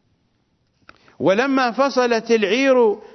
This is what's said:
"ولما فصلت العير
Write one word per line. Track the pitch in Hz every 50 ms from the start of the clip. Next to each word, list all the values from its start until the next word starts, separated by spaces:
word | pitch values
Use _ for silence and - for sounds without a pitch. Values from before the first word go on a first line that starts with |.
| _ _ _ _ _ _ _ _ _ _ _ _ _ _ _ _ _ _ - _ _ _ _ -
"ولما | 117 160 190 208 254 277 262 269 254 240
فصلت | 202 226 269 277 - 254 247 240 233 226 220 226
العير | 233 226 208 175 208 254 269 269 262 247 240 214 202 - - -